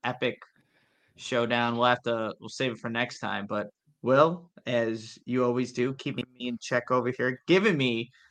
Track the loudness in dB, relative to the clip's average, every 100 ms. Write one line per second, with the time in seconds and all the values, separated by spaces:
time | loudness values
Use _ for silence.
0 | -6 -2 -4 -4 -16 _ _ _ _ _
1 | _ -16 -4 0 2 2 2 4 4 4
2 | 0 -2 -4 -8 -14 -4 -4 -4 -6 -4
3 | -4 -4 -6 -4 -4 -4 -6 _ _ _
4 | 4 6 6 4 -12 -14 -2 0 0 -2
5 | -8 -16 -4 0 2 0 -2 -2 -2 -2
6 | -6 -6 -8 -8 -8 -8 -2 -2 2 0
7 | 0 -2 -2 -2 2 4 4 2 0 0
8 | -4 _ _